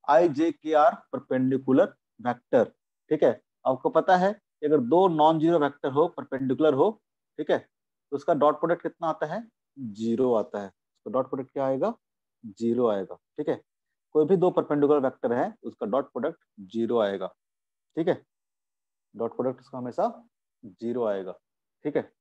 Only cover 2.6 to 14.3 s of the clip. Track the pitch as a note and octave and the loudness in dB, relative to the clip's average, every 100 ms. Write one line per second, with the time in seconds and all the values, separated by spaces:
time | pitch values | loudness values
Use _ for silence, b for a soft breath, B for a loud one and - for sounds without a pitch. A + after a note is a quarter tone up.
2.6 | G#2 _ _ _ _ D#3 C#3+ A2 _ _ | 2 _ _ _ _ 2 2 0 _ _
3.6 | C3 C3 E3 D#3+ D#3 F3+ F#3+ G#3+ _ _ | -4 -2 0 0 2 2 2 -2 _ _
4.6 | D3 D3+ A#2+ E3 F#3+ D#3 D3+ E3 D#3+ E3+ | 0 0 2 4 4 4 2 4 2 2
5.6 | C#3+ - D3 C3+ D#3+ - - C3 C3 C3+ | 0 -4 -4 0 0 -2 -10 -6 -2 2
6.6 | D#3 C3 F#3 A3 _ _ _ - D#3 D#3 | 2 4 2 0 _ _ _ -12 -4 -4
7.6 | - _ _ _ _ C#3 - D#3 D3 D3+ | -4 _ _ _ _ -6 -2 2 2 2
8.6 | E3 E3+ D#3+ _ E3 D#3 D3+ F#3+ A3+ _ | -2 -2 -4 _ -6 -4 -6 -6 -10 _
9.6 | _ - A#2+ G2+ A2+ A#2 B2+ A2+ G2+ G#2 | _ -14 -14 -6 -4 0 2 0 -2 -8
10.6 | G2 _ _ _ - B2+ C3 C3+ C3 C#3+ | -10 _ _ _ -6 -4 -4 -8 -8 -6
11.6 | C3+ C3 F#3+ A#3+ _ _ _ _ A2+ G2 | -4 -2 -4 -6 _ _ _ _ -20 -6
12.6 | A#2 A#2 A#2+ G2+ F#2 F2 _ - D3+ C3+ | -2 0 0 0 -6 -14 _ -8 -6 -6
13.6 | _ _ _ _ _ D#3 D3+ | _ _ _ _ _ 0 2